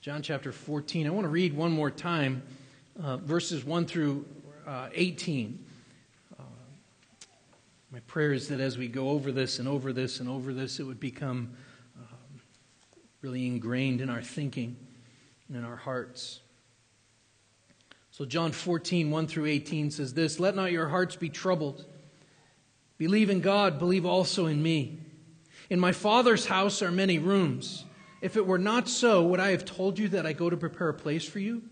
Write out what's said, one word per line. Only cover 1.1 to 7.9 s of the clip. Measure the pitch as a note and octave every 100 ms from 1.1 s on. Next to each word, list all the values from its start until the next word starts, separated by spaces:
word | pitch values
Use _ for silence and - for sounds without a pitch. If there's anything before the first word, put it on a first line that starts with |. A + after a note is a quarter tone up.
want | F#3 F#3+
to |
read | D#3+ F#3
one | D3 E3
more | D#3+ D3
time, | C3+ F3 E3+ C#3 C3 - - - - _ -
uh, | D3+ B2+
verses | C#3+ E3+ E3+ E3
one | C3 E3 E3
through, | E3+ D3+ C#3+ C#3+ - - - -
uh, | C3+ C3
eighteen. | - F3+ F3 - D3 G#2+ A#2+ - - - - _ _ _ -
Uh, | C3+ A#2+ B2 C#3+ _ _ _ _ - _ _ _ _ _ _